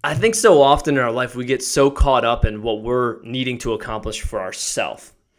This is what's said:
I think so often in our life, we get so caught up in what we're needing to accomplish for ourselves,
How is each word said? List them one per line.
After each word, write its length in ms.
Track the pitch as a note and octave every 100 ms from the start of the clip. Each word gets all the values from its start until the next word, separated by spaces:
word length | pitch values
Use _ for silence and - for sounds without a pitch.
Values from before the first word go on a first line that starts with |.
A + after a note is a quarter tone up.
I 120 | D3 D3+
think 180 | A3
so 280 | A3+ A#3 D#3
often 340 | C#3 D3 D#3 C#3
in 80 |
our 80 | A#2+
life, 240 | A#2 B2 B2
we 80 |
get 180 | B2 B2+
so 300 | - - C#3
caught 320 | C#3 C#3 B2+
up 220 | A#2+ A#2+ A2
in 160 | G#2+
what 200 | A2+ G#2+
we're 400 | A2+ B2 A#2+ A2
needing 340 | - B2+ B2+ A#2+
to 140 | B2
accomplish 480 | A2 - G#2+ A2 G#2
for 180 | - G#2+
ourselves, 720 | F#2 - - - E2+ G#1+ - _ _